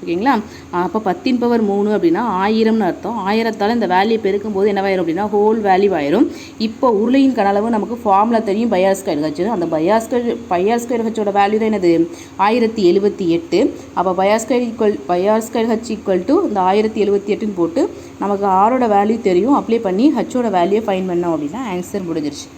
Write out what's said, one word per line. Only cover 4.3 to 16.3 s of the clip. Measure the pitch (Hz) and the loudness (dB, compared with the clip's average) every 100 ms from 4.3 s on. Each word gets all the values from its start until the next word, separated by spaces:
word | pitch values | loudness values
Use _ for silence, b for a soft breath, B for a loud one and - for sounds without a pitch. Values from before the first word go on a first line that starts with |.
| 202 214 196 | -2 -2 0
போது | 208 | 0
என்னவாயிரும் | 202 196 185 | 0 0 0
அப்படின்னா | 170 165 208 | 0 -2 0
ஹோல் | 208 208 226 202 | 2 2 2 2
வேல்யூ | 185 202 180 | 4 4 2
ஆயிரும். | 143 180 294 B B B 220 | 0 2 2 B B B -6
இப்போ | - 254 214 | 0 0 2
உருளையின் | 226 262 269 240 | 2 4 4 2
கன | 202 | 2
அளவு | 294 220 226 | 2 0 -2
நமக்கு | 202 233 | -2 -4
ஃபார்முலா | 214 196 220 233 214 | 2 2 4 2 0
தெரியும், | 196 240 | 0 0
by | 190 190 | 2 2
ஆர் | 190 | 0
ஸ்கொயர் | - 151 156 | -2 -2 -2
ஹெச். | 147 185 220 | -2 -2 -2
அந்த | 165 | -2
by | 160 160 | 0 2
ஆர் | 220 220 | 0 0
ஸ்கொயர், | 247 240 - - | -2 -2 -4 -2
by | 175 190 | 0 0
ஆர் | 240 | 0
ஸ்கொயர் | 240 247 226 | -2 -2 -2
ஹெச்சோட | 220 202 202 | -2 -2 2
வேல்யூ | 202 214 | 2 2
தான் | 220 | 0
என்னது? | 214 180 165 165 B B B 202 | 2 2 2 2 B B B 0
ஆயிரத்தி | 233 220 220 180 | 2 0 2 4
எழுபத்தி | 190 202 - 180 170 | 4 2 0 -2 -2
எட்டு. | - 170 285 B B - | 0 0 0 B B -4
அப்போ | 180 180 | -2 0
by | 190 220 | 2 2
ஆர் | 226 | 0
ஸ்கொயர் | 247 247 | -2 -2
equal, | 226 214 208 - | -2 0 0 -2
by | 180 190 | -2 2
ஆர் | 220 226 | 0 0
ஸ்கொயர் | 240 226 | -4 -2
ஹெச் | 220 - 220 | -2 -4 -8
equal | - 180 | -2 -2
to | 180 | 2